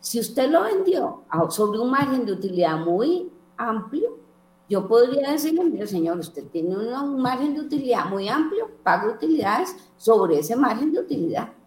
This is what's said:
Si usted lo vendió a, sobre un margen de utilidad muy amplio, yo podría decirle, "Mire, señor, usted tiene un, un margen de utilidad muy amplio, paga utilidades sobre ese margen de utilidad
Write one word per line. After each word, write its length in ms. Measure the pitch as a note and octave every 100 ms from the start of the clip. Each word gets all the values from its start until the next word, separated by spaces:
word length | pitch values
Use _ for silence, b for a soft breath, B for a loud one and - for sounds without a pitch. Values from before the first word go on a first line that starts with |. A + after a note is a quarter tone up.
Si 180 | - A#3
usted 320 | G3+ - C4+
lo 140 | E4
vendió 580 | G#4+ F#4+ F#4+ D#4+ - - -
a, 200 | D#3+ D#3+
sobre 280 | - G#3+ G#3+
un 120 | B3
margen 360 | C4+ C#4+ C4 A3
de 60 |
utilidad 460 | F#3 F#3+ F3+ E3+ D#3+
muy 520 | E3 F3 C4 F4 F4 - _ -
amplio, 600 | A#3 A3+ G3+ C#4 A#4 - - _ _ _ _
yo 180 | G3+ F#3+
podría 420 | A3+ B3+ C#4 C#4
decirle, 340 | D4+ D4+ D#4+
"Mire, 220 | F4 G#3 G3+
señor, 320 | F#3 E3 E3+
usted 260 | D#3 - -
tiene 240 | E3+ E3+ F#3+
un, 160 | A3
un 300 | B3+ C#4+ C4+
margen 320 | B3+ B3+ D4
de 60 | D4
utilidad 460 | D4+ D4 C4 A3+ -
muy 220 | G3 G3
amplio, 400 | C4+ D#4 G4 A4+ -
paga 300 | - F3 G#3
utilidades 640 | - D#3+ D#3 F#3 A3 F#4 - B _
sobre 440 | - A3+ F#3+ D3+
ese 160 | D3+ A#3
margen 360 | C4 A3 D4
de 80 | D#4
utilidad 500 | - C#4 E3+ - A3+ -